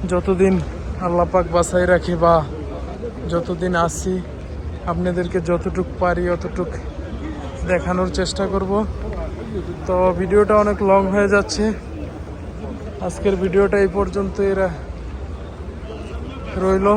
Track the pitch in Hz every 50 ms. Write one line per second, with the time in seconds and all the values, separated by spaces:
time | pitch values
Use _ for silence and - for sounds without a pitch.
0 | - 175 180 175 175 196 190 175 190 190 185 180 147 - - - - - - -
1 | 180 175 175 175 175 170 - 185 175 165 165 175 170 - 185 180 180 175 180 170
2 | - 180 175 165 170 170 170 160 147 139 - - - - - - - - - -
3 | - - - - - 160 170 170 170 - 180 160 180 185 180 170 170 165 - -
4 | - 190 185 185 180 - - - - - - - - - - - - 170 170 170
5 | 180 180 175 180 - 175 - 185 165 170 175 170 175 190 156 180 180 - - -
6 | 185 175 175 175 180 175 175 170 - 175 - 180 175 156 - - - - - -
7 | - 165 151 143 - - - - - - - - - 170 185 170 - 180 180 180
8 | 185 180 160 190 185 175 - - 196 190 190 196 190 185 202 208 214 185 - -
9 | 185 170 175 170 165 160 - - - - 214 190 170 170 175 - - - 185 180
10 | 185 185 175 170 190 175 196 208 208 202 214 208 208 208 202 196 202 196 190 196
11 | 196 190 190 208 202 196 202 202 196 196 - - 208 220 214 - - - - 302
12 | 302 - - - - - - - - - - - 71 - - - - - - -
13 | 190 180 175 - - 202 196 180 190 190 170 196 202 196 202 202 196 190 180 202
14 | 196 185 180 202 196 190 185 - 202 196 196 190 190 180 160 139 - - - -
15 | - - - - - - - - - - - - - - - - - - - -
16 | - - - - - - - - - - - 185 185 190 190 190 196 202 208